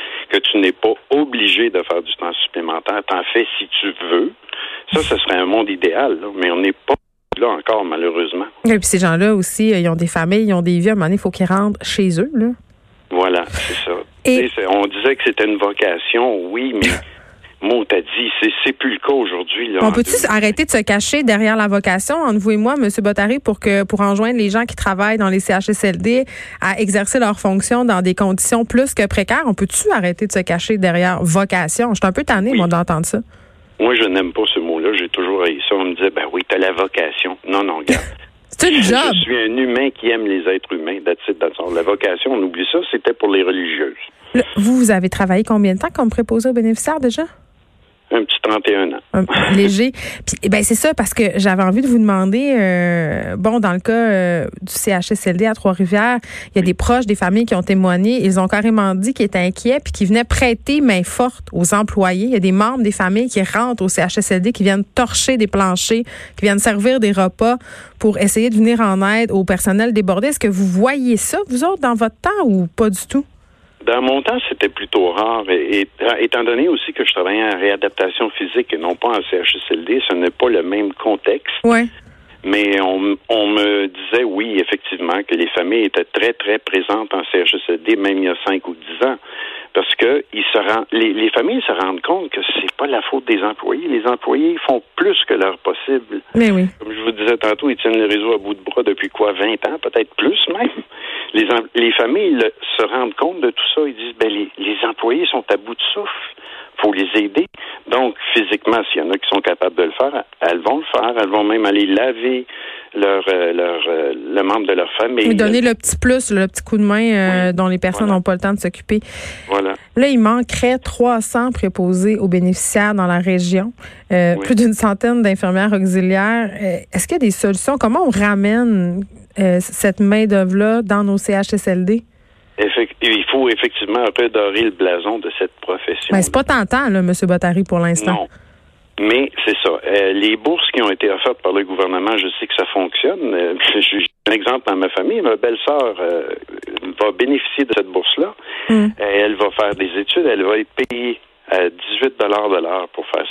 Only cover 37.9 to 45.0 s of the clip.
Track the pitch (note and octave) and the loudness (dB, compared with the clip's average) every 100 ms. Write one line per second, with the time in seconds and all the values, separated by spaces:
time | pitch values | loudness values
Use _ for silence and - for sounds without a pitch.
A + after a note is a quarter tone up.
37.9 | - - - - _ _ - F4 D4+ F#3+ | -2 -4 -14 -20 _ _ -2 2 2 2
38.9 | B3 D4 F3+ - A#2+ A2 B2 B2+ B2 C3+ | 2 2 0 0 -2 0 0 0 0 -2
39.9 | - A2+ A2+ G#2 F#2+ E2+ F#2 - E2+ D#2 | -2 -2 0 0 0 0 -2 -4 -6 -6
40.9 | G2 E2+ E2 - F#2 D#2+ - F2 E2+ E2+ | -4 -2 -2 -4 -2 -2 -2 -4 0 0
41.9 | G2+ G#2 F2 C3 A#2+ F#2 E2+ F#2 E3+ F3 | 0 0 -2 -2 -2 -2 -2 -2 -2 -2
42.9 | - A#2 - G#2 F#2+ F#2 F#2 E2+ D2+ C#2+ | -2 -2 0 2 2 2 0 -4 -4 -6
43.9 | - - - - B3 - G#3 G#3 B3+ A3+ | -8 -18 -20 -4 -2 0 0 2 4 4
44.9 | F#3+ | 2